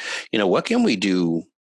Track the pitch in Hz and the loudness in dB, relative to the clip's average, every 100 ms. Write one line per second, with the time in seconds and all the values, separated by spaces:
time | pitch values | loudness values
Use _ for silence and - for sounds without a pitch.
0 | - - - 110 98 110 175 233 226 107 | -10 -10 -4 0 2 2 0 0 2 0
1 | 98 92 87 82 - _ | 0 0 0 -2 -6 _